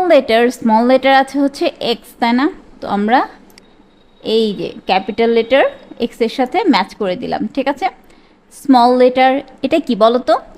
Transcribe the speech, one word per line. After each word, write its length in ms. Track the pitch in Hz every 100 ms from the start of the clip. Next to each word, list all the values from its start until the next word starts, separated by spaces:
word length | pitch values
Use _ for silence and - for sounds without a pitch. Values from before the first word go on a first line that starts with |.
| 359
লেটার, 360 | 294 254 226 240
স্মল 320 | - 226 220 240
লেটার 260 | 262 269 269
আছে 200 | 269 277
হচ্ছে 260 | 277 277 339 -
এক্স, 300 | - 214 - -
তাই 140 | 233
না? 120 | 247 302 - - -
তো 40 | -
আমরা 320 | 202 208 262 392 - _ - _ _ _ _ _ _
এই 220 | - 220 220
যে 140 | 180 160 - -
ক্যাপিটাল 440 | 190 190 220 233
লেটার 360 | 226 226 262 539 - - -
এক্সের 320 | 240 - 220 -
সাথে 200 | 254 359 427
ম্যাচ 200 | 247 - -
করে 200 | 196 180
দিলাম, 260 | 175 - 208
ঠিক 140 | - 269
আছে? 200 | 285 381 - _ _ _ _ _
স্মল 460 | - - 254 240 254
লেটার, 360 | 247 254 262 269 - -
এটা 160 | 262 320
কি 140 | - 208
বলো 240 | 220 240
তো? 160 | 247 339 -